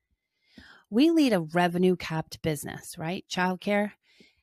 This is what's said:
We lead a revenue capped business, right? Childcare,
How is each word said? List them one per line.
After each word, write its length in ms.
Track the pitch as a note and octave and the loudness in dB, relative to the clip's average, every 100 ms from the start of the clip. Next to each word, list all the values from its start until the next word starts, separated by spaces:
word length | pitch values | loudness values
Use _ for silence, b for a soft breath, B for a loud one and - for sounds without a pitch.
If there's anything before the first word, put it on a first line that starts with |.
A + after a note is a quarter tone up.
| _ _ _ B B B B B B | _ _ _ B B B B B B
We 220 | G#3 D#4+ | 2 4
lead 220 | E4 C#4 | 4 4
a 80 | F#3+ | 2
revenue 540 | D#3+ E3+ F3 F3+ F#3 F3+ | 0 0 0 2 2 2
capped 460 | - D#3+ - - | -2 -6 -8 -6
business, 560 | E3 D3 - - - - | -6 -4 -8 -14 -16 -10
right? 280 | D#3+ F#3+ - | -8 -8 -6
Childcare, 640 | - F3+ F#3 - G3+ G#3 - b b b b | -2 -2 -2 -2 0 -2 -8 b b b b